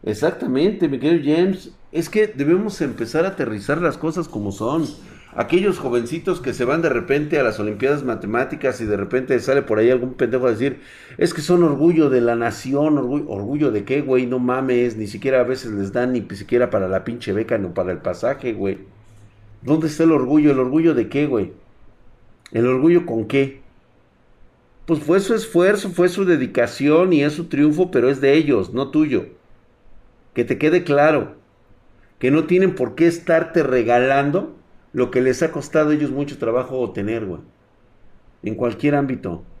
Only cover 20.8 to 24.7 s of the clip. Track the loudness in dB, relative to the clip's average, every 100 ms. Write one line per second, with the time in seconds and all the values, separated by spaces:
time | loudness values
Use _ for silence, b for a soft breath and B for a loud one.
20.8 | 2 2 0 -2 0 0 -2 -8 -20 _
21.8 | -20 _ -20 -20 -20 -20 -8 0 2 4
22.8 | 4 4 2 -4 0 0 0 -4 -20 _
23.8 | _ _ _ _ _ _ -20 _ _